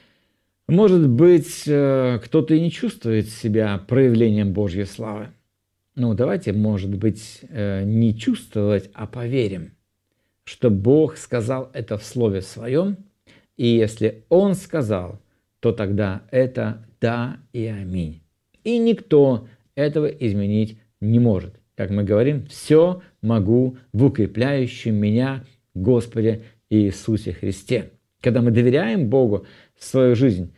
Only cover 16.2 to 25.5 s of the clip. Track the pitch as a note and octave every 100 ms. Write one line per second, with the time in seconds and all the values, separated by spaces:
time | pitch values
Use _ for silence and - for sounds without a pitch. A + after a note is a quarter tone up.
16.2 | - B2+ B2+ B2+ A2 A2 - _ A#2 A#2+
17.2 | B2 - _ B2 A2 G#2 F#2 F#2 D#2+ D#2
18.2 | _ _ _ _ A3 A#3 A#3 A3 - D3+
19.2 | C#3 A#2 A2+ _ _ - D3 D3+ D3+ -
20.2 | A#2+ G2+ G2+ G#2+ A2 A2 _ _ G#2 A#2
21.2 | A#2+ F#2 E2+ - _ - G2 G2+ G2+ G#2
22.2 | C3 D3 - - - D#3 F3 F3+ - _
23.2 | A2 A2+ F#2+ A#2+ B2+ B2+ _ G#2 C3+ -
24.2 | G2 G#2+ C3 C#3 B2 - A#2+ G#2 G#2 A2+
25.2 | C3 C3+ -